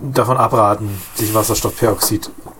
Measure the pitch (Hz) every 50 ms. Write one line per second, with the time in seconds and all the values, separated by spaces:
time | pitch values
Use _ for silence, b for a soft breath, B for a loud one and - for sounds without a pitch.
0 | - 139 131 127 117 113 131 131 131 - - 120 107 101 104 107 110 101 98 95
1 | - - - - 113 104 107 110 - - - - - - - - - 113 104 -
2 | - - 110 104 - - - - - - - -